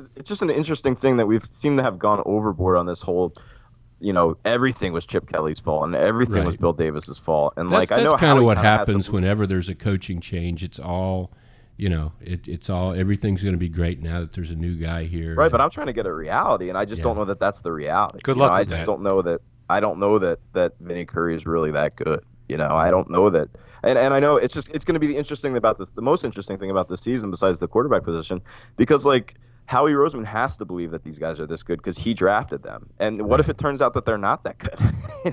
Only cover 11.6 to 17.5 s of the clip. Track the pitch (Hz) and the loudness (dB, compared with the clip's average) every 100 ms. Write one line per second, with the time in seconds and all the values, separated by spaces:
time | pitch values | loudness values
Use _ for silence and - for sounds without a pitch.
11.6 | - - 98 82 76 - - 90 - 87 | -20 -4 -2 0 -2 -8 -8 -8 -8 -8
12.6 | - 90 92 90 95 101 107 92 98 90 | -4 -2 0 0 0 0 0 0 0 -2
13.6 | 87 82 85 69 80 85 82 - 82 80 | -2 -2 -2 -2 -6 -6 -6 -8 -8 -6
14.6 | 85 85 82 82 82 85 80 82 160 120 | -4 -4 -4 -4 -6 -6 -2 2 2 4
15.6 | 151 - 151 113 98 80 78 113 190 104 | 2 -2 -6 -4 -4 -4 -2 0 2 0
16.6 | 90 92 104 87 120 104 98 98 95 | 0 -4 -4 -2 -2 -2 -2 0 -2